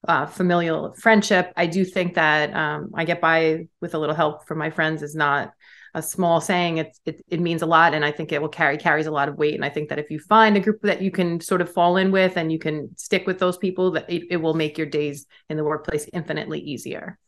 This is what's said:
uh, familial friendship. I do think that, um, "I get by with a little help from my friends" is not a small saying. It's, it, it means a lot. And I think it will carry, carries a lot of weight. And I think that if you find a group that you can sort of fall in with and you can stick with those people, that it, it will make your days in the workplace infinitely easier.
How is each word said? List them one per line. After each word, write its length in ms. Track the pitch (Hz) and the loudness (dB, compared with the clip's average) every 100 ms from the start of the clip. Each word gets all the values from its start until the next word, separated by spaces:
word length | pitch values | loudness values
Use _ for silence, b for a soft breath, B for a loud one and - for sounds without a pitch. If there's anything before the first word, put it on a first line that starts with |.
| - | 0
uh, 180 | 156 147 | 0 0
familial 680 | - 180 175 170 156 151 | -2 2 2 0 -2 -6
friendship. 600 | - 226 220 208 185 175 - | -2 4 4 4 2 0 -2
I 100 | 175 | -2
do 200 | 175 180 | 0 -2
think 300 | 190 180 175 | -2 -2 0
that, 380 | 156 151 151 | 2 2 0
um, 380 | - 151 151 147 | -2 -4 -4 -8
"I 120 | - 165 | -6 -4
get 160 | 170 | 0
by 460 | 165 160 160 160 165 _ | 2 4 2 0 -6 _
with 160 | 170 156 | -6 -4
a 20 | |
little 160 | 147 | -2
help 320 | 156 151 151 - | 0 0 -2 -10
from 120 | 160 | -6
my 100 | 156 | -6
friends" 320 | 160 156 156 | -2 -2 -2
is 140 | 147 156 | -8 -2
not 380 | 147 143 - _ B B B | 0 0 -2 _ B B B
a 80 | 165 | -8
small 360 | 156 - 175 170 | -8 -2 2 2
saying. 360 | 160 180 175 160 | 2 0 0 -2
It's, 220 | 156 _ - | -6 _ -12
it, 180 | 156 - | -12 -8
it 120 | 170 | -4
means 240 | 170 165 | -2 -2
a 20 | 165 | 4
lot. 300 | 165 156 151 | 6 6 4
And 100 | 147 | -2
I 60 | |
think 200 | 147 151 | -4 -4
it 80 | 147 | -4
will 80 | 151 | -4
carry, 280 | - 156 151 | 0 0 2
carries 300 | 175 151 156 | 0 0 0
a 40 | |
lot 180 | 151 143 | -2 -2
of 80 | 147 | 0
weight. 180 | 151 147 | -2 0
And 100 | 143 | -4
I 40 | |
think 200 | 151 151 | -4 -6
that 80 | 147 | -6
if 140 | 151 | -6
you 80 | 151 | -10
find 360 | - 214 220 202 | 4 8 8 6
a 40 | |
group 220 | 202 214 | 2 0
that 180 | 202 175 | 0 0
you 80 | 196 | -2
can 300 | 180 175 170 | 0 0 -2
sort 220 | - 185 | -2 -2
of 120 | 175 | 0
fall 240 | - 175 185 | 2 4 4
in 140 | 190 | 4
with 260 | 190 185 185 | 4 2 0
and 140 | 160 | -2
you 80 | 160 | -2
can 360 | 156 151 139 - | -4 -6 -10 -16
stick 280 | - 190 185 | -4 -2 -2
with 140 | 185 | 0
those 180 | 185 180 | 0 0
people, 340 | 196 185 185 | -4 0 0
that 160 | 156 - | 0 -4
it, 160 | 170 - | -8 -4
it 80 | 175 | -2
will 160 | 160 | 0
make 240 | 160 156 151 | 0 -2 -4
your 80 | 151 | -4
days 400 | 151 147 143 - b _ | -2 -4 -6 -16 b _
in 80 | 156 | -4
the 60 | |
workplace 440 | 151 151 - 151 - | -2 -4 -4 -6 -6
infinitely 460 | 175 - 156 - 151 | -10 -6 -8 -6 -8
easier. 580 | 143 143 - - - - | -8 -10 -10 -12 -12 -18